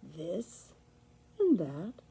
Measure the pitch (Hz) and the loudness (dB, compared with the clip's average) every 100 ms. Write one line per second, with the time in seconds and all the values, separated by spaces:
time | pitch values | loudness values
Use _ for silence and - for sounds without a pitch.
0 | - 156 160 185 233 - - - _ - | -18 -12 -6 -6 -6 -12 -18 -20 _ -20
1 | _ - - - 392 254 151 139 190 254 | _ -20 -20 2 6 6 4 -6 -8 -10
2 | - | -18